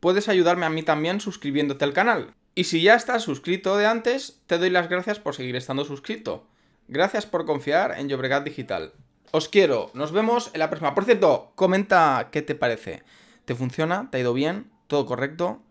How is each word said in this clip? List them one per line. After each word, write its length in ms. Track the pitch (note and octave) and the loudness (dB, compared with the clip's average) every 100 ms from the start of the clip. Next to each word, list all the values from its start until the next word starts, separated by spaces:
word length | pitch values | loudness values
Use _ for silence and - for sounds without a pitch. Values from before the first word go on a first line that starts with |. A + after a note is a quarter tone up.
puedes 280 | E3+ F#3+ G#3 | 2 0 2
ayudarme 380 | F#3+ E3+ F3 E3 | 2 4 2 0
a 40 | |
mí 120 | D#3+ | -2
también 380 | D#3 D3+ D#3+ G3 | 0 0 0 -2
suscribiéndote 640 | G#3 - C#3+ C#3 D3 C#3 | -6 -8 -4 0 0 0
al 80 | C#3+ | -2
canal. 420 | C#3+ G#3+ G#3 A2+ _ _ - | 2 0 0 -4 _ _ -4
Y 80 | |
si 180 | F#3 E3 | 0 2
ya 120 | F3 | 6
estás 280 | A3+ A3+ A#3 | 4 4 -4
suscrito 540 | A3 C3+ - F#3 F#3+ G3+ | -2 -6 -4 -4 0 2
de 100 | G#3 | 2
antes, 540 | A3+ A3+ C4 C4 - _ | 0 -2 -4 -4 -18 _
te 120 | E3+ | 0
doy 120 | F3+ | 2
las 180 | F3+ E3+ | 0 0
gracias 300 | F3+ F3+ G#3 | -4 -4 -6
por 160 | D#3 | -6
seguir 220 | C#3 B2+ B2 | -8 -6 -6
estando 280 | B2+ C3+ | -6 -6
suscrito. 640 | C#3+ C#3 - A3 - E2+ _ _ _ _ _ | -4 -8 -10 -8 -6 -8 _ _ _ _ _
Gracias 380 | C3+ F#3 G#3+ G#3 | 0 0 0 -4
por 200 | E3+ D#3+ | -4 -2
confiar 520 | D3 C3+ D3+ G3 - | -2 0 0 0 -2
en 100 | C#3 | -6
Llobregat 360 | C3+ B2+ C#3 | -4 0 -2
Digital. 480 | C#3+ C3+ B2+ F#2+ D#2+ - _ _ _ | -2 -10 -8 -8 -8 -14 _ _ _
Os 180 | D#3 D#3 | -4 2
quiero, 420 | G#3 F3+ B2 - | 4 4 2 -2
nos 180 | B2 D3+ | -8 -4
vemos 380 | F3 A3 A#3+ A#3 | 0 0 0 -2
en 60 | D#3+ | -4
la 100 | D#3 | -2
próxima. 240 | D#3 D3+ | 0 0
Por 100 | C#3+ | 0
cierto, 480 | G3 A3 F#3 C3+ - - | 4 4 6 4 0 0
comenta 720 | F#3 F#3+ G3 F#3 D#3+ C3 A2 | 2 2 4 4 6 2 -2
qué 100 | D#3 | -6
te 120 | D3 | -4
parece. 480 | D3+ B2+ A2+ - - _ - _ _ | -2 -2 -2 -6 -14 _ -20 _ _
¿Te 100 | - | -10
funciona? 540 | B2 B2+ B2+ D#3+ F3+ B3+ | -6 -6 -2 -2 -2 -4
¿Te 80 | C3 | -2
ha 20 | |
ido 140 | B2 | 0
bien? 360 | B2 D3 F#3+ - _ _ | 0 0 -4 -10 _ _
¿Todo 200 | D3 C3+ | -2 -2
correcto? 560 | A#2+ C3+ D#3+ F3 A3 _ | -4 -6 -4 -6 -6 _